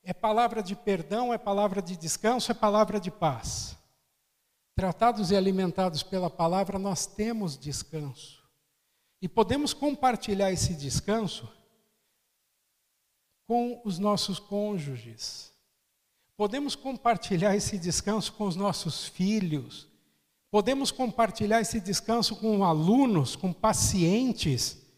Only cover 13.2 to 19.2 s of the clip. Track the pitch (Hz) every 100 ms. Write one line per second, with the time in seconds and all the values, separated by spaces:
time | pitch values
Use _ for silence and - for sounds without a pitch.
13.2 | _ _ - 240 240 240 208 170 202 208
14.2 | - 180 - 202 208 202 143 127 117 110
15.2 | - - - _ _ _ _ _ _ _
16.2 | _ - 208 262 285 - 269 254 233 202
17.2 | - 185 202 202 - 208 175 - - 214
18.2 | - - 202 170 202 - 165 - - -